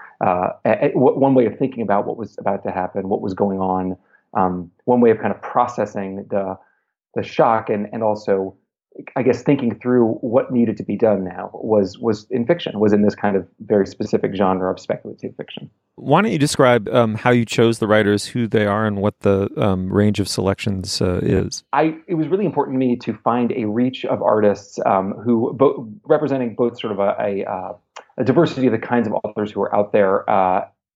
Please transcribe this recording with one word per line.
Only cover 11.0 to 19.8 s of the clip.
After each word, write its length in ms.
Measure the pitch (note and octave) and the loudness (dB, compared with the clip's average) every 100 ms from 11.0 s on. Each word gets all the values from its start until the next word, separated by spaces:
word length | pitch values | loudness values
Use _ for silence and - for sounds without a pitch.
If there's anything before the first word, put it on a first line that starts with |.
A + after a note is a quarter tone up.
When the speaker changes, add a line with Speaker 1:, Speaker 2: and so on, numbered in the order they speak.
| A2 G2 | 2 2
Speaker 1:
now 280 | F2+ F2+ F#2+ | -2 -8 -12
was, 460 | - A2 G#2+ F#2 - | -10 0 2 2 -2
was 260 | A#2 G#2+ - | -4 -4 -4
in 160 | A#2+ A#2+ | -4 0
fiction, 320 | E3+ - G#2 | -2 -2 0
was 120 | G#2+ | 2
in 120 | G#2 | 4
this 100 | G#2 | 2
kind 240 | - G#2 G2 | 0 -2 -2
of 100 | E2+ _ | -4 _
very 260 | G#2+ G#2 F#2+ | -2 0 0
specific 500 | - G#2 G#2+ G2 G2 | -4 -4 -2 -2 0
genre 360 | F#2+ F#2 F#2 | 0 2 -2
of 80 | F2+ | -4
speculative 560 | - G#2+ G#2+ - A2+ - | -6 -8 -8 -12 -12 -12
fiction. 320 | - - - _ _ - | -14 -16 -18 _ _ -12
Speaker 2:
Why 220 | C3 D#3+ | 0 2
don't 100 | A3 | 2
you 60 | E3+ | 0
describe, 500 | D3 - B2+ A#2+ G2 | 0 4 4 4 2
um, 260 | B2 A2+ G#2+ | 2 2 0
how 160 | B2 | 2
you 120 | B2 | 2
chose 360 | A2+ - A#2 A2+ | 2 2 2 2
the 80 | G#2 | 2
writers, 380 | G#2+ G2+ G#2 - | 4 4 2 0
who 220 | B2 A2 | -4 0
they 200 | A2 G#2 | 0 2
are, 180 | G#2 A2 | 0 -2
and 160 | G2+ | 0
what 180 | G#2 - | -2 0
the, 280 | G2+ G2 G2 D4+ | 0 2 0 0
um, 340 | G#2+ F#2 | 0 0